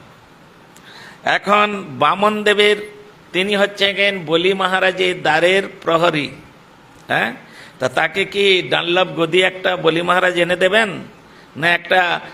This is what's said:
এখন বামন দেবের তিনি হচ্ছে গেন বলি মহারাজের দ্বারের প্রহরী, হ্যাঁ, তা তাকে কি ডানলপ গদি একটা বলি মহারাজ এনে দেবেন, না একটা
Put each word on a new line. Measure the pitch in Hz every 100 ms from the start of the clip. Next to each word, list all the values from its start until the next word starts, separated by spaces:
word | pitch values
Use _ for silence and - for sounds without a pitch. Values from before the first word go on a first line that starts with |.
| - - - - - - - - - - - -
এখন | - 170 190 208 208 202 180
বামন | 131 147 180 208 214
দেবের | 208 202 208 208 - - - - -
তিনি | 175 196 202
হচ্ছে | 202 - 196
গেন | 190 202 196 151
বলি | 165 180
মহারাজের | 196 185 185 185 180 185 175
দ্বারের | 156 156 175 190 196 -
প্রহরী, | - 165 175 156 135 - - - - - - - -
হ্যাঁ, | 139 214 254 - - - -
তা | 127
তাকে | 131 160 190 190
কি | 196 202 185 123
ডানলপ | 151 170 175 180
গদি | 156 165 175
একটা | 185 185 190 180
বলি | 160 160
মহারাজ | 175 180 180 175
এনে | 170 175
দেবেন, | 185 208 220 143 - - - - - 120
না | 165
একটা | 175 - 185 180 156 -